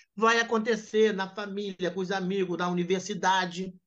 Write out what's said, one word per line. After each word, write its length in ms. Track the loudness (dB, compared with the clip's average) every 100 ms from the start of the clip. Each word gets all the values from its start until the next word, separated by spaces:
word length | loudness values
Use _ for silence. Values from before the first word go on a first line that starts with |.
| _
vai 240 | 2 4 4
acontecer 760 | 2 0 0 -2 0 2 4
na 200 | 2 -4
família, 560 | -6 -8 -6 -8 -4 -4
com 100 | -2
os 100 | -2
amigos, 480 | -2 -2 0 0 0
na 100 | 0
universidade. 1040 | 0 0 -2 -2 -2 2 2 0 -6 -10 -10